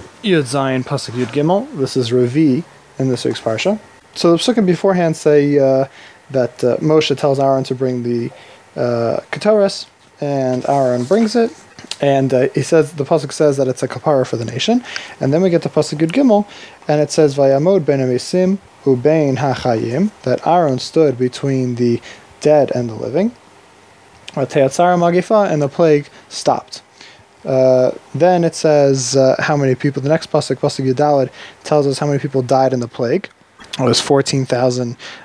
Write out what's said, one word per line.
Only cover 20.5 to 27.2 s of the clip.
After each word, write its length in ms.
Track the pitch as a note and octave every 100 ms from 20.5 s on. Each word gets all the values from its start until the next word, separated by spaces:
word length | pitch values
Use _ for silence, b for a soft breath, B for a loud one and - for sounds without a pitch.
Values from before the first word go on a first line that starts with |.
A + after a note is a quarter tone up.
| F3 D#3+ B2+
stood 380 | - D#3+ D3+ B2
between 600 | B2+ - C#3 C3 B2+ A#2+
the 260 | A#2+ A#2 B B B -
dead 280 | D3+ D3+ C3+
and 160 | B2 A#2+
the 40 |
living. 380 | A2 A#2+ C#3 A3+ - _ - _ _ _ _ _ - -
"Vateatzara 680 | - C3 D3+ C3+ - F3 F3+
magifa," 520 | E3+ F3 - G#3+ G3+
and 120 | D#3
the 60 | C#3
plague 420 | - E3 D3 C#3+ B B
stopped. 540 | - C#3+ C3 - - _ B B B